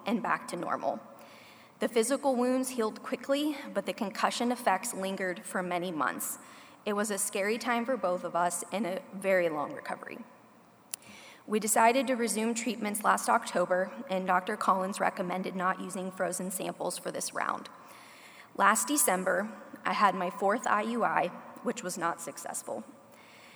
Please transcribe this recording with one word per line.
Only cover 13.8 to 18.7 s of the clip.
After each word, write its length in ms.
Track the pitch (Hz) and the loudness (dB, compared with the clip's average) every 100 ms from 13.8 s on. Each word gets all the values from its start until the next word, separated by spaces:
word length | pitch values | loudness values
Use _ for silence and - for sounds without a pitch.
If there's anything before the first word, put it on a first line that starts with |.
| 190 226 240 | 0 -4 -4
and 180 | 185 185 | -2 2
Doctor 300 | 180 185 214 | 2 2 0
Collins 420 | - 190 185 202 | 2 2 0 0
recommended 560 | 190 - 180 180 180 185 | 0 0 -2 -2 -4 0
not 240 | 180 185 | 0 0
using 320 | 190 185 185 | -4 -6 -6
frozen 400 | 185 180 180 185 | -2 -2 -2 -4
samples 460 | 196 175 175 175 175 | -4 -6 -4 -4 -4
for 140 | 175 | -6
this 220 | 160 - | -6 -4
round. 360 | - - - - - - - - - - - - - | -2 -2 -2 -6 -16 -20 -20 -20 -20 -20 -20 -8 4
Last 300 | 196 | 6